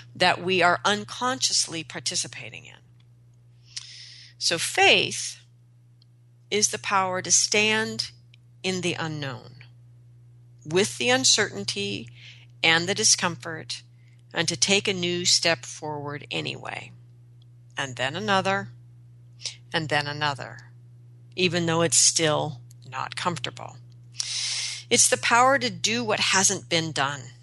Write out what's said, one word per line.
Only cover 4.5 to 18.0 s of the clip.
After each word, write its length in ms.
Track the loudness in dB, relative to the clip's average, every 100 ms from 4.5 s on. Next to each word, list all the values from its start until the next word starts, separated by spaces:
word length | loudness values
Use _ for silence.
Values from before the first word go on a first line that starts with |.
| -2
faith 800 | 0 4 6 6 2 -4 -8 -10 -18 _ _ _ _ _ _ _ _ _ _
is 180 | 0 0
the 120 | -2
power 420 | -2 0 0 -2
to 80 | 0
stand 800 | 2 2 2 2 2 -2 -4 -8 -12 -20 -20 -20 -8
in 160 | -4 -2
the 140 | -2
unknown, 600 | -4 -4 -6 -8 -8 -14 -20 -20 -20 -20 -20 -20 -20 -20 -20 -20 -18 -2
with 320 | 2 2 0
the 120 | 2
uncertainty 960 | 4 4 4 2 -2 -6 -4 -4 -6 -10 -16 -20 -20 -20 -2
and 280 | 2 4 2
the 60 | 2
discomfort, 880 | 2 4 2 -4 -8 -10 -10 -12 -14 -20 -20 -20 -8
and 160 | -4 -2
to 80 | 0
take 320 | 4 4 2
a 40 |
new 320 | -2 -2 -2
step 400 | 0 2 2 0
forward 640 | -2 -10 -8 -8 -8 -10 -8
anyway. 640 | -8 -6 -8 -10 -10 -12 -18 -20 -20 -20 -20 -20 -20 -14 -8
And 180 | -8
then 220 | -4